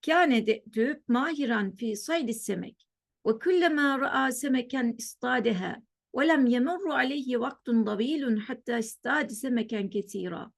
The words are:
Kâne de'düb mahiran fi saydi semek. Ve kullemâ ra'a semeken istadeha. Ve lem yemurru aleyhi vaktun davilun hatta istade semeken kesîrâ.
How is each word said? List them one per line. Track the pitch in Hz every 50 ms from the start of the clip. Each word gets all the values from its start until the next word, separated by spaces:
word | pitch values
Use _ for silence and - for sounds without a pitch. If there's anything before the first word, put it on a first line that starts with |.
| -
Kâne | - 320 349 359 320 254 226 220
de'düb | 214 220 226 _ - - 220 226 262 294 - _ -
mahiran | 240 240 269 320 330 285 285 233 233 220 202 196 190
fi | 190 240 226 214
saydi | 202 - - 320 339 294 220 226
semek. | 226 - - 196 180 180 - - _ _ _ _ _ _ _ _ _ _
Ve | 214 220 226
kullemâ | - 349 370 359 339 339 311 294 285 285 277 262
ra'a | 269 - - 262 269 262 254
semeken | 254 - 285 262 262 240 247 - 262 247 233 226 226
istadeha. | - - - _ - 247 254 247 202 233 220 180 185 180 - - - _ _ _ _ _ - 254
Ve | 277 320
lem | 330 285 262
yemurru | 240 240 247 247 294 349 359 392 349 294
aleyhi | 262 254 262 277 294 262 254 247 233
vaktun | 233 269 269 _ _ - 233 226 220
davilun | 208 214 196 226 254 311 311 277 254 220
hatta | 214 208 - 254 240 _ - 240 233
istade | 220 226 - - _ 247 269 302 294 - 254
semeken | 208 - 269 254 233 220 220 233 214 196 196
kesîrâ. | - 208 196 196 - 202 185 180 170 170 - - _